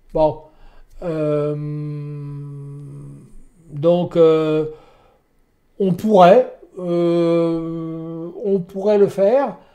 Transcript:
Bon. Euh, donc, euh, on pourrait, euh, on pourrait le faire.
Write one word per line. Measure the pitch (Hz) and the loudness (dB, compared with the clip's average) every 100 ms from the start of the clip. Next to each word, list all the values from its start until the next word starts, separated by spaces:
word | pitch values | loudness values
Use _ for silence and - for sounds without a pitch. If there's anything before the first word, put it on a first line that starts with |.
| _ | _
Bon. | 160 156 151 - _ - - - - | 0 0 0 -14 _ -20 -20 -20 -12
Euh, | 185 156 151 147 147 147 147 147 147 147 147 147 143 143 143 143 143 143 143 143 143 139 135 - - _ - | -8 -4 -2 0 -2 -4 -6 -8 -8 -8 -10 -12 -12 -12 -14 -14 -16 -16 -16 -18 -18 -20 -20 -20 -20 _ -16
donc, | 147 165 175 175 170 | -2 2 2 2 4
euh, | 160 160 156 156 156 - - _ _ _ _ _ _ _ _ - | 4 4 2 0 -2 -8 -20 _ _ _ _ _ _ _ _ -4
on | 196 | -2
pourrait, | 175 220 208 175 233 254 - - - | 0 2 6 8 8 4 -4 -20 -12
euh, | 180 175 170 170 170 170 165 165 165 165 160 165 165 165 170 - | -4 0 0 2 2 2 0 -2 -6 -8 -8 -10 -10 -12 -12 -8
on | 202 196 | -2 -2
pourrait | 175 190 208 208 | -4 -6 0 2
le | 196 | 2
faire. | - 196 254 262 185 _ | 2 2 2 0 -6 _